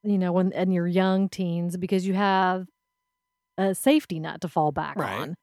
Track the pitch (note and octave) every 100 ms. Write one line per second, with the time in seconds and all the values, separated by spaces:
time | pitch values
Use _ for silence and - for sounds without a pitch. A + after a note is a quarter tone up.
0 | G#3 G3+ F3+ F3+ F#3 - F#3 F3+ F3 F3+
1 | F#3+ F#3+ G3 - F3+ E3+ F3 F3+ F3 F#3+
2 | F#3 F#3+ G3+ F#3+ F#3 F#3 F#3 _ _ _
3 | _ _ _ _ _ - G3 F#3 C4 D4+
4 | - D#3+ D#3+ D#3 E3+ - D3+ D3 D3 C#3+
5 | C3+ - C3+ F3